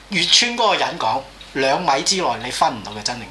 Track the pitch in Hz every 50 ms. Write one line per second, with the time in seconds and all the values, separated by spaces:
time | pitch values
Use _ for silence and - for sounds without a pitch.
0 | - - 202 180 170 170 - - 240 240 240 240 240 208 185 160 139 - - 170
1 | - 226 - 139 - - - - - - - 143 135 135 139 - 139 139 135 135
2 | - - 202 190 175 139 - 113 113 123 - - - 160 139 110 95 101 107 107
3 | 107 - - 117 113 107